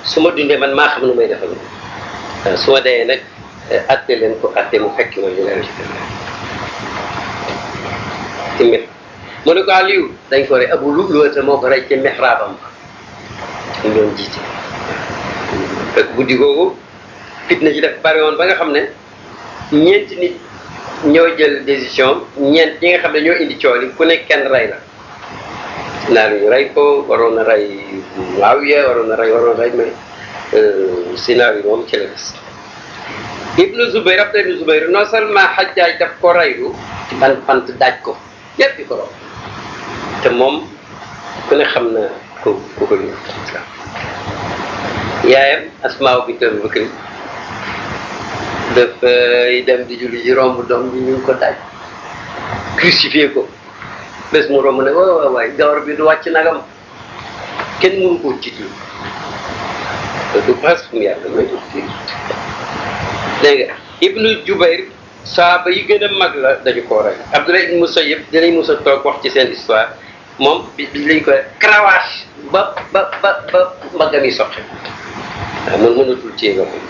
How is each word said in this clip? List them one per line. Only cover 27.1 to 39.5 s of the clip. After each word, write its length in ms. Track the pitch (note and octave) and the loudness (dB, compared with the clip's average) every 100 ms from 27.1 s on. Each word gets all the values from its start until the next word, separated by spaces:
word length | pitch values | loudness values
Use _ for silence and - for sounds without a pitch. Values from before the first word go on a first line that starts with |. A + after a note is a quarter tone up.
| A2+ A#2 A2+ | 2 4 4
na 80 | |
rey 380 | A2+ A2 G2+ G2 F#2+ F#2+ F#2 F#2+ F#2 F#2 | 4 4 2 -6 -10 -10 -10 -8 -4 2
Muawiya, 500 | G2+ C3+ C#3+ D3 C3+ | 4 4 4 4 4
waroon 200 | A#2+ A2 | 2 0
na 60 | A2+ | 2
rey, 160 | A2+ | 2
waroon 260 | A2+ A#2 A2+ | 4 4 4
na 60 | |
rey, 80 | A#2+ A#2+ | 2 0
mais, 160 | A#2 - - - - - - | -2 -4 -16 -18 -16 -14 0
euh, 640 | G#2+ G#2+ G2 F#2+ F2+ F2 F2+ | 4 4 4 0 -2 -4 -6
si 180 | - A#2+ | 0 4
naaw 200 | A#2+ G#2 | 4 2
yi 60 | |
moom 220 | G2+ A2+ A#2 | 0 0 0
ci 100 | G#2+ | -4
la 80 | F#2+ | -4
des. 280 | - - - - - - - - - - - - - - E3+ | -10 -14 -14 -18 -18 -20 -20 -18 -16 -14 -12 -12 -12 -4 2
Ibnu 320 | F#3+ A3+ A#3+ | 2 4 0
Zubayr, 280 | A3 F3+ F#3 | 2 2 4
Abdullah 200 | G#3 G#3 F#3 | 4 2 0
ibnu 120 | E3+ | -2
Zubayr, 300 | D#3 D#3 E3 | 2 2 4
non 160 | F#3+ G#3 | 2 2
seulement 420 | A3 G#3+ G3+ F#3 - | 0 2 4 4 2
Hajjaj 400 | F#3+ - E3+ E3 | -2 2 2 2
daf 120 | E3 - | -2 2
ko 100 | F3+ | 4
reylu, 380 | F3 D#3 A#2 B2 - - - - | 4 2 0 -6 -6 -12 -12 -10
ci 60 | B2+ | 2
ban 200 | C3+ C3+ - | 2 2 2
pant 180 | C3 B2 B2 | 0 0 0
daaj 220 | C3 B2 | 0 0
ko, 120 | - - - - - - | -8 -10 -14 -20 -18 0
ñépp 180 | - - | 0 0
di 60 | - | -8
ko 100 | A2 | -8
romb. 140 | G2+ - - - - | -8 -12 -18 -16 -14